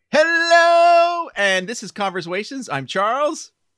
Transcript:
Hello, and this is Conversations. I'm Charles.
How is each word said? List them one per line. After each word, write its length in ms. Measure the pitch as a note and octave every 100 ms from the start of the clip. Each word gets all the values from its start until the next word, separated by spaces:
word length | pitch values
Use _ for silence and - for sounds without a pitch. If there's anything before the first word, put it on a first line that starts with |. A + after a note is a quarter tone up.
| _
Hello, 1160 | C#4+ D#4+ E4 E4+ E4+ E4+ E4+ E4+ E4+ E4+ F4 E4+ G#3
and 320 | G3+ F#3+ F#3
this 160 | -
is 80 | F#3
Conversations. 760 | - G3 F3+ E3+ F3+ G#3 C4+ A#3
I'm 160 | C#3+ C3
Charles. 680 | F#3+ G#3 B3+ D4 E4 - _ _